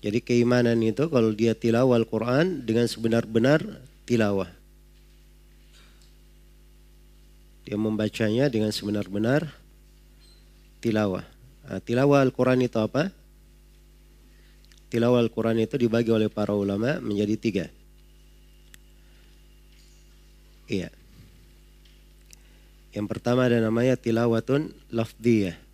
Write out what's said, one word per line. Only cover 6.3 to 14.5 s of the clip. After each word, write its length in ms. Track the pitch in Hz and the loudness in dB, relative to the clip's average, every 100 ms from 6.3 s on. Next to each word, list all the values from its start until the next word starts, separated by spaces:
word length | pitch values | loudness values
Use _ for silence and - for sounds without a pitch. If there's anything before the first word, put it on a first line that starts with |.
| - - - - - - - - - - - - - | -20 -20 -20 -20 -20 -20 -20 -20 -20 -20 -20 -20 -20
Dia 140 | - 104 | -10 -4
membacanya 720 | 110 107 107 - 110 110 143 | -4 -2 -4 -2 -2 0 0
dengan 220 | 113 107 101 | 0 -2 -4
sebenar-benar 720 | 104 104 92 98 110 139 160 - - - - - - - - - - - - - | -4 -6 -4 -4 0 0 -2 -14 -20 -20 -20 -20 -20 -20 -20 -20 -20 -20 -20 -6
tilawah. 400 | 117 107 104 92 - - - - | -2 0 0 -2 -10 -20 -20 -20
Nah, 160 | - 95 | -12 -12
tilawah 400 | - 120 139 143 | -4 0 4 4
Al-Quran 480 | 131 - 127 127 123 | 2 2 2 2 2
itu 80 | 113 | 0
apa? 400 | 110 131 185 - - - - - - - - - - - - - - | -2 0 -4 -6 -20 -20 -20 -20 -20 -20 -20 -20 -20 -20 -20 -20 -20